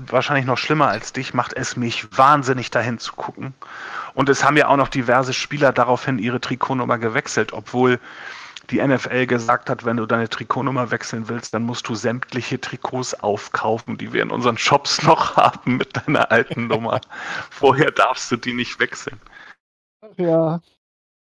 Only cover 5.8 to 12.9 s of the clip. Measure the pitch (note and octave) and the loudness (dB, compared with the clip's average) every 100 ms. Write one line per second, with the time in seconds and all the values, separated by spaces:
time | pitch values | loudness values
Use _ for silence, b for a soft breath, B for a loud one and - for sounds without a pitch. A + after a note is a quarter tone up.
5.8 | A#2+ C#3 - B2+ A2+ A#2+ - C3 - C3 | 4 2 0 -2 -2 -2 -4 -4 -2 -2
6.8 | B2 A#2+ A2+ A#2 - - A2 - G2+ B2 | 0 0 0 -2 -2 -2 -2 -4 -6 2
7.8 | B2+ B2 B B B B B B - B2 | 2 2 B B B B B B -6 -2
8.8 | C3+ B2+ - B2 B2+ B2 A#2 B2 - A#2+ | 2 2 0 -2 0 0 0 0 0 -4
9.8 | A#2 A#2 A2 A#2 A2+ - A2 - C3 C3 | -2 -2 0 0 -2 -6 -4 -2 -2 -2
10.8 | A#2+ A#2 - A#2 A2 B2 - A2 A#2 B2+ | -2 -4 -6 -8 -6 -8 -6 -4 -4 -6
11.8 | - A2 A#2 A#2+ - - - C3 - C3+ | -6 -4 -2 -4 -6 -6 -6 -6 -6 -8
12.8 | - | -6